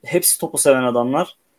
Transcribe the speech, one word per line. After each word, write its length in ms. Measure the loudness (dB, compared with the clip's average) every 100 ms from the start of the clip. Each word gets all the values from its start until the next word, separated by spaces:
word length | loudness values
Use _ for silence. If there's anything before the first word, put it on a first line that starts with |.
hepsi 360 | -2 -2 0 -2
topu 180 | -4 0
seven 240 | 2 2
adamlar. 540 | 2 -2 -2 -4 -4 _ _